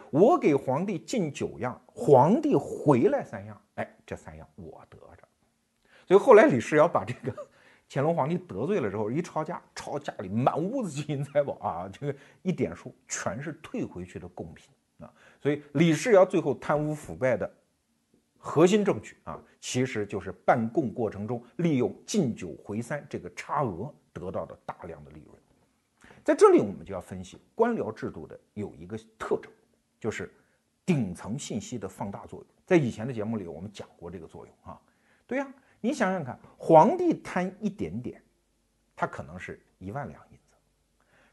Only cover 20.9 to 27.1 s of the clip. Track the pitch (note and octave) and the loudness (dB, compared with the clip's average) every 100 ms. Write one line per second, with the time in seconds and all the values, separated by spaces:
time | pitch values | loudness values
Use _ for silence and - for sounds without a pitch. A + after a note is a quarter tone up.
20.9 | A2+ G#2+ F#2+ G#2+ B2 - - E3+ C3+ A2+ | -2 -6 -4 -8 -8 -10 -4 0 2 0
21.9 | - - G#3 C#3 G2+ F2 - - G#2+ A#2 | -4 -6 -2 -2 -2 -10 -14 -10 -10 -8
22.9 | D3 D3+ G#2 F2 - - D3+ C3 E2+ C#3+ | -10 -10 -12 -12 -14 -6 -2 -2 -4 -10
23.9 | - _ - F2+ F#2 E2 - - - F#2 | -14 _ -14 -10 -8 -8 -12 -14 -14 -14
24.9 | D2+ C#2+ D2+ - - _ _ _ _ _ | -16 -18 -20 -20 -20 _ _ _ _ _
25.9 | _ - - - D#4+ G4+ F4 G#2 F2+ E2+ | _ -20 -8 0 6 8 8 4 -4 -10
26.9 | F#2 - | -10 -10